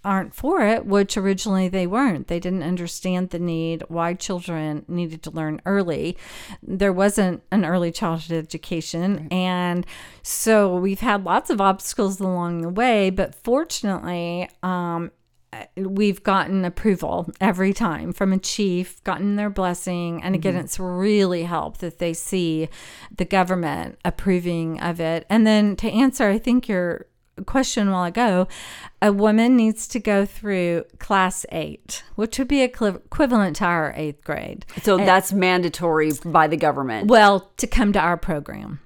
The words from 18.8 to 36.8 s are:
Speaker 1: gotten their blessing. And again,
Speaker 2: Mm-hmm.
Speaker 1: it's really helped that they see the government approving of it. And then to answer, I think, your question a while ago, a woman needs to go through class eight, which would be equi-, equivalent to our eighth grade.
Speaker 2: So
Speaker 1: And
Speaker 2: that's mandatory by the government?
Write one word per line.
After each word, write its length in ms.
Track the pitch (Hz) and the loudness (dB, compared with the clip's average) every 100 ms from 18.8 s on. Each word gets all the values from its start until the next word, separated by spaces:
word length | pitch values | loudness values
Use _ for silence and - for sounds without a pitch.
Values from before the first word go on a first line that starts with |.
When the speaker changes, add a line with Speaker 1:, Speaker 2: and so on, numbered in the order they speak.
| 180 - | -4 -8
Speaker 1:
gotten 340 | - 185 202 202 | -6 -2 -2 0
their 120 | 208 | -2
blessing. 720 | 202 180 175 - 175 170 170 | -2 -2 -2 -6 -4 -4 -4
And 140 | 185 | -2
again, 200 | 185 190 | 0 0
Speaker 2:
Mm-hmm. 100 | 180 | -2
Speaker 1:
it's 140 | 196 - | -6 -6
really 640 | 185 180 202 208 190 175 | -4 0 2 4 4 0
helped 360 | 175 160 151 - | -2 -4 -4 -6
that 200 | 170 - | -10 -4
they 140 | 170 | -4
see 540 | 165 - 185 170 156 160 - - - - | -4 -4 -2 0 -2 -4 -8 -20 -20 -18
the 80 | - | -6
government 720 | 175 196 180 180 165 143 82 - | 0 2 2 0 -2 -6 -8 -6
approving 760 | 180 - 202 180 175 165 160 160 | -4 -2 0 0 0 -2 -4 -4
of 180 | 170 170 | -6 -4
it. 260 | 160 165 - | -2 -4 2
And 180 | 220 220 | 4 6
then 300 | 214 208 190 | 6 4 0
to 120 | 226 | -2
answer, 380 | 220 269 - 220 | 4 2 4 2
I 100 | 214 | 2
think, 280 | - 247 - | 2 0 2
your 380 | 190 175 - - _ _ - 196 | -2 -2 -4 -10 _ _ -14 -2
question 400 | 269 254 - 202 | 0 0 0 0
a 40 | |
while 120 | 185 | 0
ago, 440 | 175 196 240 180 185 - - - - _ | 0 0 2 2 0 -4 -16 -16 -18 _
a 100 | 208 | 2
woman 440 | 202 214 214 233 | 4 4 6 6
needs 320 | 254 220 220 - | 6 4 0 -6
to 120 | 247 | -4
go 240 | 208 202 | 2 2
through 600 | 196 - 214 190 175 170 - - | 0 -4 -4 0 0 -2 -4 -16
class 480 | - 196 185 - - | 0 2 2 -2 -8
eight, 520 | 170 151 147 - - - | -6 -6 -10 -14 -14 -12
which 220 | - 226 - | -6 -4 -2
would 100 | 262 | 0
be 140 | 285 | 2
equi-, 280 | 254 - 214 | 2 2 -2
equivalent 640 | 180 - - 277 233 190 | -2 -8 0 4 4 2
to 100 | 151 | 0
our 260 | 180 170 151 - | 0 0 -2 -4
eighth 260 | 151 143 | -6 -6
grade. 420 | - 147 - - - - | -8 -8 -8 -14 -12 -2
Speaker 2:
So 140 | - 190 | 2 4
Speaker 1:
And 80 | 196 | 6
Speaker 2:
that's 260 | 185 190 | 6 4
mandatory 800 | 196 185 180 175 - 175 156 156 147 | 2 4 2 0 0 0 2 2 0
by 220 | 170 160 156 | 2 4 4
the 100 | 156 | 4
government? 500 | 156 135 | 2 0